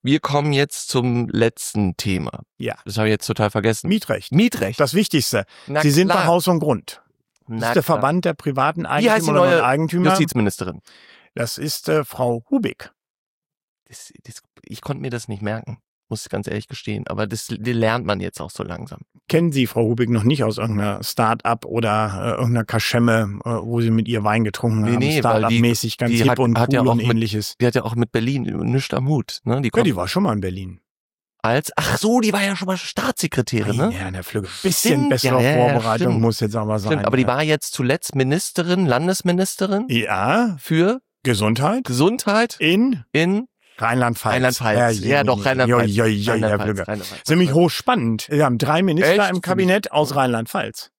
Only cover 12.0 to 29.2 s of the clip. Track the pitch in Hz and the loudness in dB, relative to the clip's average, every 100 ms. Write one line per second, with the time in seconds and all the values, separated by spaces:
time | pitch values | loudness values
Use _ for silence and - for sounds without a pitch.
12 | 143 - 123 117 _ 269 202 - - _ | -2 -4 -4 -4 _ -2 -2 -8 -18 _
13 | _ _ _ _ _ _ _ _ _ - | _ _ _ _ _ _ _ _ _ -20
14 | - - - - _ _ - 110 - 135 | -20 -20 -20 -20 _ _ -18 -16 -10 -8
15 | 135 120 - 101 104 113 - 113 _ _ | -6 -8 -10 -8 -6 -6 -10 -16 _ _
16 | _ 110 - 98 104 107 - 127 - 104 | _ -10 -8 -8 -6 -8 -8 -12 -8 -8
17 | 101 101 104 107 - 117 113 117 110 117 | -6 -6 -6 -6 -8 -6 -2 0 0 0
18 | 104 98 92 - - - - 85 - - | -2 -4 -4 -10 -14 -10 -10 -10 -12 -16
19 | - _ _ 165 170 139 120 - 113 120 | -20 _ _ 0 2 0 -2 0 0 0
20 | 120 117 107 147 110 104 113 104 104 98 | 0 2 2 2 0 -2 -4 -2 -2 -4
21 | - - 113 113 - 113 - 113 110 107 | -6 0 0 2 -2 -4 -2 -2 0 0
22 | 107 95 104 - 117 120 107 113 - 123 | 0 -4 -4 -2 0 0 0 -2 0 2
23 | 120 113 107 101 117 113 107 120 117 113 | 4 4 0 -4 -6 -6 -4 0 2 2
24 | 113 117 104 110 110 - 117 110 107 120 | 0 0 2 2 0 -2 -2 0 2 2
25 | 135 151 123 110 110 117 120 113 113 - | 2 2 2 2 2 4 4 2 -4 -2
26 | 120 117 127 123 120 113 123 135 120 117 | 0 2 2 4 2 2 2 4 4 2
27 | 120 113 113 107 104 - 120 127 113 117 | 2 0 0 -4 -6 0 0 0 -2 -2
28 | 117 117 113 135 - 80 85 131 - 120 | 0 0 0 -2 -4 -4 0 -2 -2 -2
29 | 131 151 | 0 0